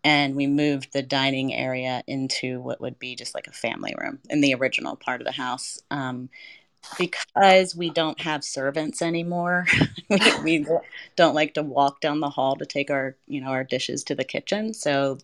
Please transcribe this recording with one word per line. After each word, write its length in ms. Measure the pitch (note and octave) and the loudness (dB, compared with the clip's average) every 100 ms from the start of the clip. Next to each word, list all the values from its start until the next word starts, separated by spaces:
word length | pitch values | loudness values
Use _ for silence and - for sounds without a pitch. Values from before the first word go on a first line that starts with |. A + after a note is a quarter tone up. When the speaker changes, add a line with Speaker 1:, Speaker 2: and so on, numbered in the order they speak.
Speaker 1:
And 300 | D3+ D3 C#3 | 4 4 4
we 140 | C#3 C#3 | 2 2
moved 440 | C#3+ D3 C#3 B2+ | 4 4 2 -2
the 100 | C#3 | -4
dining 520 | C3 C#3 C3+ C3 C3 | 0 2 2 0 -2
area 480 | A#2 C3 B2+ B2+ B2 - | -2 -2 -2 -2 -4 -4
into 520 | C3+ C3 - B2+ B2+ | -4 -4 -4 -4 -6
what 200 | B2+ - | -6 -6
would 180 | A#2 - | -8 -10
be 160 | B2+ | -12
just, 200 | B2 A#2+ | -12 -10
like, 120 | - - | -10 -12
a 60 | |
family 420 | - A#2 - - - | -8 -6 -6 -8 -8
room 180 | - C#3 - | -8 -10 -2
in 100 | D3 | 2
the 140 | C#3+ | 2
original 420 | B2+ C3 - - - | 2 0 -2 -6 -8
part 240 | - B2 | -6 -6
of 60 | A#2+ | -6
the 60 | |
house. 480 | C#3 B2+ B2 - - - | -4 -4 -6 -8 -14 -8
Um, 360 | D3 C3 B2+ B2+ - - - _ _ - - | -6 -4 -6 -10 -16 -20 -20 _ _ -12 -4
because 760 | F3+ - - - G3 F#3+ F#3 E3+ | -4 -4 -4 6 8 8 6 0
we 140 | E3+ | -2
don't 300 | D#3 D#3 - | 0 -2 -2
have 240 | E3 D3+ | -4 -4
servants 560 | - - C3+ D3+ D#3 - | -4 -4 -2 -2 -4 -2
anymore, 640 | E3 E3+ E3+ F3 F3 F3+ F3 - - | -2 -2 -2 -2 0 0 2 2 2
<laughs> 220 | - - | -2 0
we, 100 | G3+ - - | 4 4 4
we 240 | D#3 D#3+ D3 E3 - | 2 0 2 -2 -2
Speaker 2:
<laughs> 240 | - - - | -14 -4 4
Speaker 1:
don't 180 | E3 | 6
like 200 | D3+ D#3 | 6 2
to 80 | - | 0
walk 380 | D3 C3 C#3 - | 0 2 2 2
down 200 | D#3 D3+ | -2 0
the 100 | D3 | -2
hall 260 | C#3+ C3+ C3+ | 0 0 0
to 100 | C#3+ | -2
take 240 | C#3+ C#3 | -4 0
our, 260 | C#3 C3+ C3 - | 0 -2 -6 -8
you 140 | C#3+ | -6
know, 80 | C3 | -2
our 160 | C3 | -4
dishes 400 | C3 C3 - B2+ | -2 -2 -2 -4
to 100 | - | -4
the 100 | C#3 | -4
kitchen. 500 | C3 - - G3+ A3 | -4 -4 -2 -2 -2
So 440 | A3 D3+ C#3 C#3 C3+ | -4 0 2 2 -2